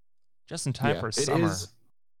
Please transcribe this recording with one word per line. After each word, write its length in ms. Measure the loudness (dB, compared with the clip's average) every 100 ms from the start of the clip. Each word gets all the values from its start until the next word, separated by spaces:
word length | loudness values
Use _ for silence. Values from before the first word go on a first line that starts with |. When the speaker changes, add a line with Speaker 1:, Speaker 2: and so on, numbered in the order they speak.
| -20 -20 -20 -20 -12
Speaker 1:
Just 200 | -6 -4
in 60 |
time 200 | 0 0 0
Speaker 2:
Yeah, 60 |
Speaker 1:
for 60 | 0
Speaker 2:
it 60 | 0
Speaker 1:
summer. 300 | 2 2 2
Speaker 2:
is, 220 | 0 -6 -14 -20 -20 -20 -20